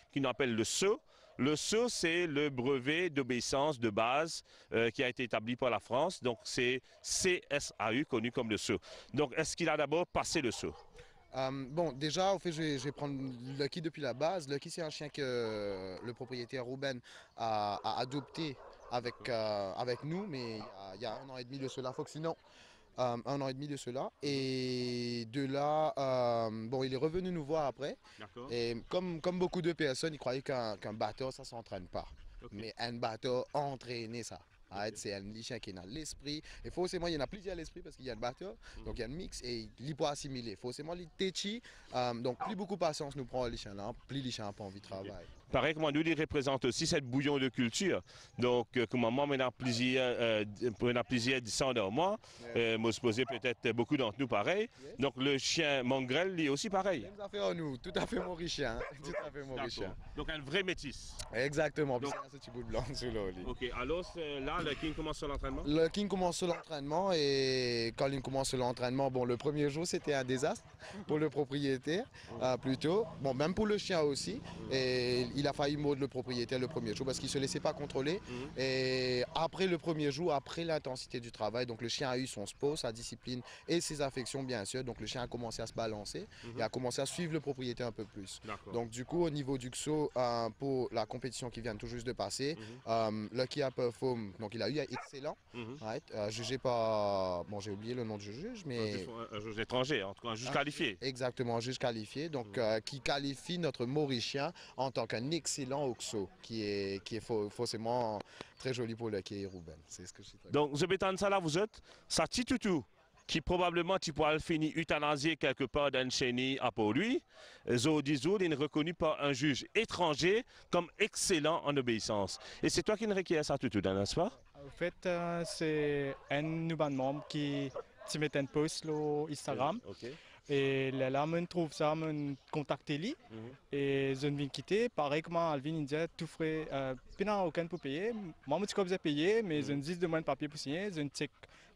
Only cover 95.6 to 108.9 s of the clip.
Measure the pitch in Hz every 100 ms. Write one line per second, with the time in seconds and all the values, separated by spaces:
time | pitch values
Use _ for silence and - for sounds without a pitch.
95.6 | 113 139 110 123 - 110 104 110 117 131
96.6 | 131 120 113 107 101 98 92 90 87 104
97.6 | 104 101 110 123 113 104 101 110 208 240
98.6 | 160 120 107 101 92 113 117 107 110 107
99.6 | 110 123 127 135 95 98 120 110 127 143
100.6 | 143 143 151 92 131 127 123 - 120 117
101.6 | 117 127 127 113 107 135 165 143 107 101
102.6 | 110 110 - 139 - 143 139 135 - 175
103.6 | 160 - 123 147 147 123 - 139 147 -
104.6 | - - 131 127 113 113 127 165 - -
105.6 | 127 139 139 113 - 110 92 - - 113
106.6 | 104 101 98 98 - 110 - 113 104 -
107.6 | 120 110 113 123 117 104 - - - -
108.6 | 131 123 113